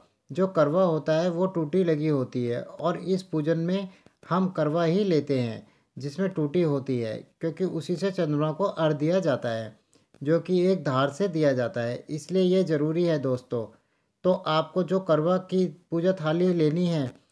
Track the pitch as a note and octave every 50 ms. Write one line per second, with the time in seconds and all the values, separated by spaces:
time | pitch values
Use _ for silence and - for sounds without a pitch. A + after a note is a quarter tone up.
0 | - _ _ _ _ - C#3+ E3 F#3+ F#3 F#3 E3+ D3+ C#3+ D3+ F#3 F#3+ F3 D#3+ D#3
1 | - - D#3 D#3+ E3+ F#3 E3+ E3+ F#3 F#3 F#3 E3+ D#3+ D3 C#3+ F#3+ F#3 E3+ D#3+ D3
2 | D3+ D#3 D3+ C3+ B2+ - - B2+ A#2+ A#2+ A#2+ B2 - - - - D3 E3+ F3+ -
3 | - E3+ F#3+ F#3 F#3 - - D#3 D3 D#3 E3 E3 E3 E3+ F#3 G3 G3 F#3 - -
4 | _ _ _ _ - - D#3+ F3+ F#3+ F#3 F#3 E3 D3+ D3 D3 E3+ E3+ D#3+ E3 G3
5 | G#3+ G3 E3+ D3 C3+ C#3 C#3 C3 A#2+ A#2 A2 - - - _ _ _ _ _ -
6 | B2 C#3+ C#3+ F3 G3 F#3 F#3 E3+ D3+ C#3+ C#3 F3+ F3 D#3 C#3+ C#3 C3+ C#3 C3 A#2+
7 | A#2 A2 A2 - - - _ _ - E3 D3+ - F#3 F3 E3 E3 D#3 - F3+ D#3
8 | F#3+ G3 F#3+ F#3 F3 D3+ D3 D3 D3+ D#3 D3 - G3 G3 - - D#3+ D#3 D#3 C#3
9 | D3+ D#3 F3 F#3+ F3+ D#3 C3 A2 - A#2+ A2+ A2+ A2+ A2 - _ _ _ _ _
10 | _ _ _ - C#3 C#3+ D#3+ E3+ D3+ F3 F#3 F3+ F3 F#3 F#3+ F3+ C#3+ D3+ B2+ C3
11 | C#3 C#3 C3+ - G3 G3 D#3+ D#3+ D#3 C#3+ C3 B2 A#2+ A2+ - B2 A#2 A#2+ B2 -
12 | - - D3 D#3 - - F3+ F#3 F#3 F3+ F#3 F#3+ F#3 D3+ D#3+ C#3+ D3 D#3 D#3+ E3+
13 | F3 E3+ D#3+ D3+ C3 C3+ B2+ B2 - - - A#2+ A2 G#2 - _ _ _ _ _
14 | _ _ _ _ - F#3 F#3 F3+ - D#3 D#3 D#3 D#3 - - F#3 F3+ D3+ F#3 F#3+
15 | F#3+ - D#3+ D3+ D3+ E3+ F#3 F#3 F#3 - F#3 F#3 F#3 E3 D3+ - _ _ - E3+
16 | E3 F#3 F#3 F#3 D#3 D#3 D#3 F3 F3+ F#3 F3+ E3+ D#3 D3+ D3 F3 F3+ F3 E3+ D#3
17 | C3+ - - - _ _